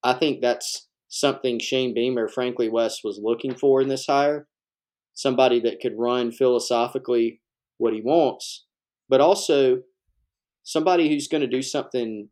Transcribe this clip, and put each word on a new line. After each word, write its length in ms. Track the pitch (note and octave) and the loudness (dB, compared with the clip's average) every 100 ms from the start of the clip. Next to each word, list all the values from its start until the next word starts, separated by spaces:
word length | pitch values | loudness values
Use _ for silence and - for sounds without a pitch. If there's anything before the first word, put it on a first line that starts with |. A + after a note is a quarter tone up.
I 80 | B2 | -2
think 280 | B2+ D#3 B2+ | 0 0 0
that's 460 | A#2+ A#2+ - - _ _ _ | 0 -2 -4 -12 _ _ _
something 500 | - C#3+ C3+ C3 A#2 | -2 -2 0 -4 -4
Shane 340 | - C3 B2+ | -4 -2 -2
Beamer, 340 | A2+ A#2+ B2 G#2+ | -2 -2 -2 -4
frankly, 400 | - B2 B2 A2+ | -4 -6 -2 -2
Wes, 340 | A2+ A2+ - | 0 -2 -4
was 160 | G#2+ G2+ | -8 -6
looking 340 | G#2 A#2 C3+ | -4 -2 -4
for 260 | B2 C#3+ C3+ | 0 2 4
in 80 | C3+ | 2
this 180 | C3 - | -2 0
hire. 400 | C#3 C#3+ D3 - _ _ _ _ _ _ | 2 2 -2 -8 _ _ _ _ _ _
Somebody 440 | - C#3 B2+ C3 A#2+ | -4 -2 4 4 4
that 200 | A2+ G2 | 0 -2
could 140 | B2+ G#2+ | -6 -4
run 340 | A#2+ B2 A#2+ | -2 -2 -2
philosophically 1080 | A2+ C3 B2 - A#2+ A#2+ B2+ - A#2+ A#2 A#2 _ _ _ _ | 0 2 2 0 0 0 -4 -2 0 0 -4 _ _ _ _
what 160 | A#2 | -2
he 60 | G#2+ | -2
wants, 680 | A2+ D#3+ C#3+ - - - _ _ _ _ _ | 2 2 2 -2 -12 -14 _ _ _ _ _
but 120 | C3 | 4
also 580 | D3+ G3 - D3 C3 B2+ - _ _ _ _ _ _ _ | 6 4 2 4 4 2 -2 _ _ _ _ _ _ _
somebody 460 | - D#3+ D#3+ F3+ D#3 | -6 -2 2 2 2
who's 180 | D3 C#3+ | 0 -2
gonna 220 | D#3 C3+ | -4 -2
do 140 | B2+ | -2
something 680 | C3+ D3 - B2+ A2+ G#2+ G#2 | -4 -6 -4 -6 -6 -8 -14